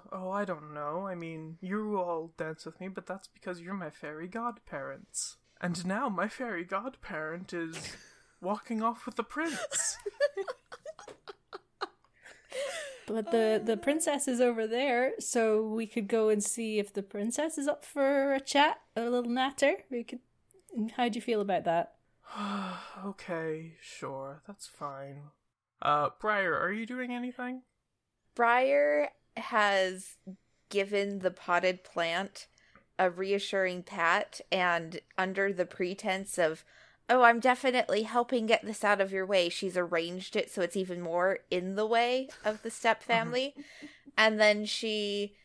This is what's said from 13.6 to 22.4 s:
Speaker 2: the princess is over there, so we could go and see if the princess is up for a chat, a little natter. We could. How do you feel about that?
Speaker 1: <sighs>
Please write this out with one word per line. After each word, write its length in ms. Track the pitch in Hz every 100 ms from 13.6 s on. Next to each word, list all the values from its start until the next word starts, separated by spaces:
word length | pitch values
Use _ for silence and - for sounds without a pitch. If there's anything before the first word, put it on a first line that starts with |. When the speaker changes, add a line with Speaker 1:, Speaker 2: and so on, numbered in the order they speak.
Speaker 2:
the 140 | 220 220
princess 500 | 269 311 320 277 269
is 140 | 240
over 260 | 247 226 220
there, 460 | 233 277 240 262 440
so 460 | - 240 220 214 220
we 220 | 220 220
could 220 | 240 202
go 180 | 233 220
and 160 | 214
see 340 | 208 - 226 214
if 160 | 202
the 80 | -
princess 560 | 196 202 214 233 311 311
is 80 | 285
up 200 | 294 -
for 480 | 294 269 277 277
a 60 | 269
chat, 400 | 269 277 302 - _ -
a 60 | 233
little 220 | 247 240
natter. 440 | 240 262 277 285 392 -
We 140 | 240
could. 160 | 233 247 - _ _ _ _ 262 220 -
How 100 | 240
do 80 | 233
you 40 |
feel 180 | - 214
about 240 | 202 175
that? 300 | 170 170 - - _ _ -
Speaker 1:
<sighs> 380 | -